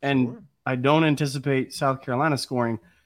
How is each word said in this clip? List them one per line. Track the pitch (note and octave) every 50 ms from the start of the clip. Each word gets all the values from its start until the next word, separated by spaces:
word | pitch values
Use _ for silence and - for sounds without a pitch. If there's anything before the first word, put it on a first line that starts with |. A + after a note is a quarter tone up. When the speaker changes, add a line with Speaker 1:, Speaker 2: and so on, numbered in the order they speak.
Speaker 1:
and | - C#3 C#3 C3 B2+ A#2+
Speaker 2:
Sure. | B2 - - - _ _ -
Speaker 1:
I | C3 C3
don't | B2+ B2 C#3 D3+ D#3+ E3
anticipate | D#3 D3 C3 D#3 C#3 C3 C#3+ B2+ C#3+ C3+ C3 C3 - -
South | - D3+ C#3 C3 B2+
Carolina | - - B2 B2+ D3 D#3+ C#3+ B2+
scoring | - - C3+ B2 A#2 A#2 A2+ A2 - _ _ _ _